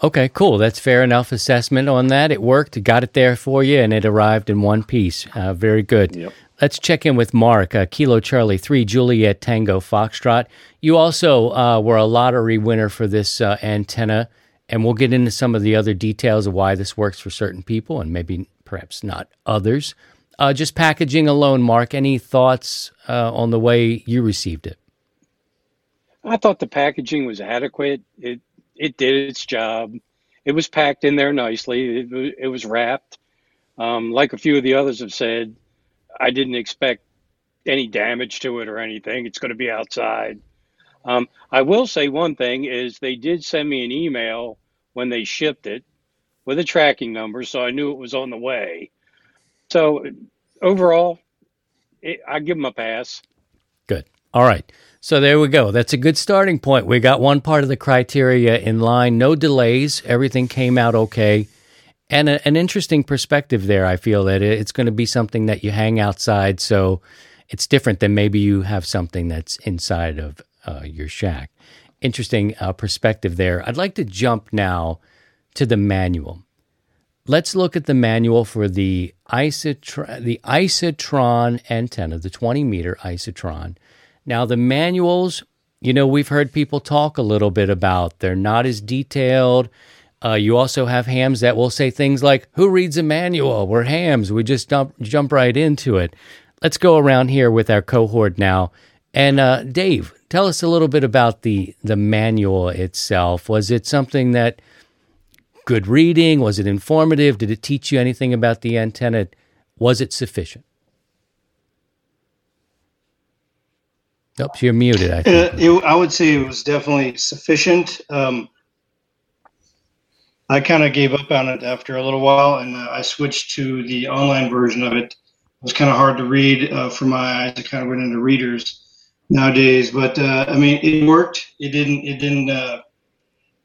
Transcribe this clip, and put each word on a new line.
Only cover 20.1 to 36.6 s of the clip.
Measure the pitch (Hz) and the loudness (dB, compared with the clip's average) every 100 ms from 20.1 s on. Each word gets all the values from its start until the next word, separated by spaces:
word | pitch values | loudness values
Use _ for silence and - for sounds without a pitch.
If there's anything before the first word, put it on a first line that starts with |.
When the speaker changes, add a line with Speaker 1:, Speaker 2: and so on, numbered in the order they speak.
| _ _ - | _ _ -2
Speaker 1:
Uh, | 139 | 0
just | 135 151 - | 0 -4 0
packaging | 165 151 151 151 151 | 0 2 0 2 2
alone, | 143 143 135 | 4 4 4
Mark, | 120 117 120 | 4 2 2
any | 139 135 131 | -2 0 0
thoughts, | - 131 127 127 - - - _ - | 0 2 4 2 -4 -12 -14 _ -6
uh, | 120 117 | -4 -2
on | 113 117 | -2 0
the | 113 | 2
way | 117 120 117 117 - | 4 4 2 -2 -2
you | 120 | 0
received | 113 98 95 80 82 | 0 -2 -6 -8 -12
it? | 82 _ _ _ _ _ _ _ _ _ _ _ _ _ _ | -18 _ _ _ _ _ _ _ _ _ _ _ _ _ _
Speaker 3:
I | - 226 | -6 0
thought | 220 190 | 2 0
the | 127 | -4
packaging | 143 143 147 123 151 131 | -2 -2 -2 -6 -6 -6
was | 104 | -8
adequate. | 98 120 135 - 143 139 - _ | -8 -6 -6 -6 -6 -6 -10 _
It, | 123 123 _ _ _ _ | -12 -12 _ _ _ _
it | 156 - | -10 -2
did | 131 139 139 | 0 0 -2
its | 127 - | -8 -8
job. | 120 113 113 113 117 - _ _ _ | -6 -4 -6 -8 -12 -20 _ _ _
It | - | -4
was | 151 160 | -2 -2
packed | - 147 139 | 0 0 0
in | 143 143 | 0 0
there | 139 | 0
nicely. | 143 120 113 - 123 127 120 | 0 -4 -6 -6 -4 -4 -6
It | 120 | -8
wa-, | 127 135 - | -8 -8 -8
it | 131 | -8
was | 127 110 | -8 -6
wrapped. | 113 120 135 - - _ _ _ _ _ - | -4 -2 -4 -10 -20 _ _ _ _ _ -10
Um, | 117 117 113 | -6 -4 -4
like | 117 147 | -2 -2
a | 110 | -2
few | 156 143 | 0 0
of | |
the | 127 | 2
others | 135 139 113 | 0 0 -4
have | 117 | -12
said, | - 117 113 113 113 _ _ _ _ _ - | -8 -6 -6 -8 -14 _ _ _ _ _ -4
I | 123 | -2
didn't | 127 131 | 0 -4
expect | 123 | -4